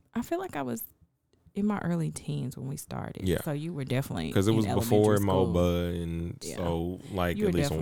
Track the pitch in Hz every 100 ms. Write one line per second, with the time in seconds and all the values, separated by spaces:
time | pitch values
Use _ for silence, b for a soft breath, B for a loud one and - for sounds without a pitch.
0 | _ 233 240 339 381 151 131 226 - _
1 | _ _ _ _ _ 196 208 202 - 170
2 | 156 151 - 147 139 151 131 - - 127
3 | - - 92 85 - 147 160 160 131 123
4 | 139 98 80 - 98 110 104 101 104 107
5 | 107 104 98 92 90 87 87 87 87 87
6 | 85 85 85 - 85 71 87 85 85 92
7 | - 95 90 87 208 87 - 80